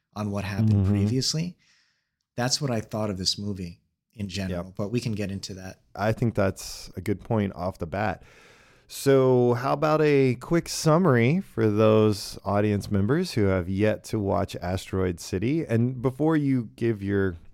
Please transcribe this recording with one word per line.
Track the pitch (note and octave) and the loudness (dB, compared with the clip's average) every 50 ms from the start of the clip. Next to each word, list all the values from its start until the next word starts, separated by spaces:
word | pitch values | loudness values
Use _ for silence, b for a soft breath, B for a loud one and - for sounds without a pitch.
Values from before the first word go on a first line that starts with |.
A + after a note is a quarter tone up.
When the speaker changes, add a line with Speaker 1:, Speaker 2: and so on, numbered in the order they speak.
| _ _ - | _ _ -10
Speaker 1:
on | G#2 G#2+ G#2 | -8 -6 -6
what | G2+ G2+ F#2+ | -4 -6 -6
happened | G2 G#2 G2 A2 A2 G#2+ G2+ G2 | -4 -2 0 2 2 4 4 4
Speaker 2:
Mm-hmm. | F#2 | 2
Speaker 1:
previously. | G#2 G2+ G2+ G#2+ B2 C3 B2+ - - D#3 E3+ F3+ F3+ _ _ _ _ _ _ _ _ _ _ _ _ _ _ _ _ | 2 2 2 0 0 0 -2 -2 -4 -4 -6 -8 -10 _ _ _ _ _ _ _ _ _ _ _ _ _ _ _ _
That's | - A#2+ B2+ C3+ - | -6 -4 -2 -2 -2
what | D3 C3+ | -2 -2
I | A#2+ A2 | -4 -4
thought | G#2+ - - G#2+ G#2+ G#2+ | -4 -6 -6 -4 -4 -4
of | G2+ F2+ | -4 -4
this | F#2 - - - | -4 -4 -4 -4
movie | G2+ G2+ G2+ F#2 F#2 E2+ E2+ - _ _ _ _ _ _ _ | -6 -8 -8 -8 -10 -12 -14 -16 _ _ _ _ _ _ _
in | A2 G2+ G2 | -12 -10 -10
general, | F2+ G2+ F#2+ F#2 F2+ F2 F2 | -8 -8 -6 -6 -6 -6 -8
Speaker 2:
Yep. | F#2+ F#2 | -10 -8
Speaker 1:
but | - G#2+ G2 | -8 -6 -4
we | A2+ B2 | -4 -4
can | - A#2+ G#2+ | -2 -4 -4
get | G2+ G#2 F#2+ | -4 -6 -6
into | G2 G2 - - G2 | -6 -8 -10 -12 -14
that. | F#2 F#2 F#2+ - - _ _ - | -14 -16 -16 -18 -20 _ _ -8
Speaker 2:
I | - G2+ G#2+ A2 | -2 0 0 0
think | - B2+ A2+ G#2+ | 0 0 0 0
that's | - G2 F#2 - - - - - - - - - | 2 0 0 0 -4 -8 -14 -14 -16 -18 -16 -14
a | - | -8
good | F2 - G2+ F#2 - | -6 -4 -4 -4 -4
point | - A#2+ A2 G2+ F#2+ - | -2 -2 0 0 -2 -4
off | - F2 F#2 F#2+ - | -6 -8 -8 -6 -6
the | G#2 | -8
bat. | E2 - F#2+ G#2+ G#2 E2+ - b b b b b b b b b b b b b - | -8 -6 -4 -4 -4 -6 -8 b b b b b b b b b b b b b -18
So | - - - C#3 C3+ C3+ C3 C3 B2+ B2+ B2 A#2+ A#2+ | -14 -2 2 4 4 6 6 6 4 4 4 4 2
how | A#2+ C3 C#3 D3 | 0 0 -2 -2
about | C#3+ D3+ D#3 D#3 D#3 D#3 | 0 0 2 2 4 4
a | D3+ D3 C#3 C3+ C3 B2 | 4 4 4 4 2 2
quick | B2+ - - E3 E3+ D#3+ - | -2 -2 -2 0 0 0 -2
summary | - - - D#3 D3+ E3+ F#3+ E3 C3 A#2+ A#2 B2 D#3 F#3 | -6 -2 2 4 4 6 6 6 6 6 6 4 2 0
for | F#3+ - - - A2+ A2 | -2 -4 -2 0 2 2
those | G#2 G#2 A2 G#2+ A2 A2 G#2+ G#2+ G#2 G2+ - - - - - | 4 4 6 6 6 6 6 4 4 0 -4 -10 -14 -10 -6
audience | F#2+ G2+ G2+ G#2 G#2+ G#2 G2+ F#2 - | -2 0 2 2 2 0 0 -2 -2
members | G2+ G2 G2 G#2 C#3 E3+ F#3 F3 - | 0 0 2 2 0 0 -2 -2 0
who | - G#2 | 0 2
have | G2 F#2+ F#2 F2 F2+ | 2 2 0 0 -2
yet | F#2+ F#2+ G#2+ G#2+ G#2 - - | -2 0 2 0 0 -2 -4
to | - - A2 | -6 -4 -4
watch | G2+ G2 F#2+ F#2 F#2+ - - | -2 0 0 0 0 -2 -4
Asteroid | - - F2 F#2 F#2+ - - - F#2+ F#2 F#2 F2 E2+ | -6 -6 -4 -4 -4 -4 -4 -2 -2 0 0 -2 -4
City? | - - - F#2+ G2 A#2+ D3 E3 D3 | -6 -6 -4 -2 -2 -2 -2 -2 -2
And | - A2+ A2+ A#2 B2 C3 B2+ A2+ | -2 0 0 0 0 -2 -2 -4
before | C3+ B2+ - D3+ D#3+ E3 | -4 -2 0 0 2 2
you | D#3 C#3+ C#3 C3+ B2+ A#2 G#2 - | 2 2 2 0 0 -2 -6 -6
give | - A#2 A#2 A2+ G2+ G2 | -4 -2 -2 -2 -2 -2
your | G2 G2+ G2 G2 F#2+ F2 E2+ - - | -2 0 0 0 0 -2 -6 -12 -20